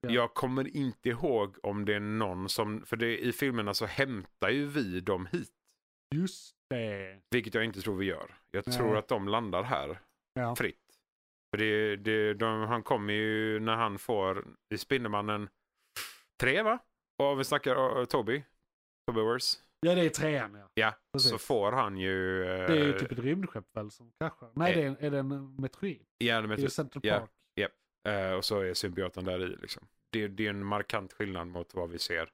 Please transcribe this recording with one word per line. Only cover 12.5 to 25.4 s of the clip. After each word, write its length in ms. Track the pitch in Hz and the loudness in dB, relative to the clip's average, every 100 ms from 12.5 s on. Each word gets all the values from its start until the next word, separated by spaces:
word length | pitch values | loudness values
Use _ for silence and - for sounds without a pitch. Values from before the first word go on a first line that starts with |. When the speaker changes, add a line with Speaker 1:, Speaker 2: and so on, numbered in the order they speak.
| 110 107 | 0 0
Speaker 2:
han 160 | 117 | -2
kommer 300 | - 123 104 | 0 0 2
ju 460 | 104 107 107 110 107 | 0 0 0 0 0
när 160 | 110 113 | 0 2
han 220 | 113 98 | 0 -2
får 460 | - 110 95 95 - - _ | -2 0 2 -2 -6 -18 _
i 40 | 107 | -8
Spindelmannen 720 | - 135 113 104 104 107 101 _ _ _ _ - - - _ _ | 0 0 2 -2 0 -2 -4 _ _ _ _ -12 -12 -14 _ _
tre, 200 | 123 156 | 2 4
va? 180 | 214 240 _ _ _ _ | 2 0 _ _ _ _
Och 160 | 139 139 | 2 2
vi 40 | |
snackar, 560 | 135 147 139 131 131 131 | 2 0 2 4 4 2
uh, 60 | 123 | 2
Toby. 380 | 143 107 135 139 _ _ _ _ _ - | 0 2 -2 -4 _ _ _ _ _ -2
Tobyverse. 500 | 113 110 123 - - _ _ | 2 2 2 0 -2 _ _
Speaker 1:
Ja, 160 | 165 180 | 2 4
det 60 | 165 | 4
är 40 | |
trean, 440 | 156 156 143 110 | 2 0 0 -4
ja. 160 | 104 98 | -10 -6
Speaker 2:
Ja, 200 | - 110 104 _ | 2 2 0 _
Speaker 1:
Precis. 180 | - - | 2 4
Speaker 2:
så 60 | 117 | 2
får 340 | - 123 101 | 2 4 4
han 260 | 127 107 98 | 4 0 0
ju, 460 | 92 95 92 92 | 0 2 2 0
eh, 240 | 90 92 92 | 0 0 2
Speaker 1:
Det 120 | 160 | 4
är 60 | 147 | 4
ju 140 | 143 | 0
typ 120 | - | -2
ett 80 | 120 | -2
rymdskepp 460 | 123 175 190 110 92 | -2 -2 -4 -8 -10
väl 180 | - 104 | -10 -10
som 200 | - 117 _ | -14 -20 _
kraschar. 300 | 156 - 120 | -6 -6 -10
Nej, 180 | - 175 | 0 2
Speaker 2:
eh, 40 | 180 | 4
Speaker 1:
det 60 | |
är 40 | 143 | 2
en, 100 | 139 | -2
är 120 | 147 | -2
det 80 | 143 | 0
en 360 | 135 139 | -2 -4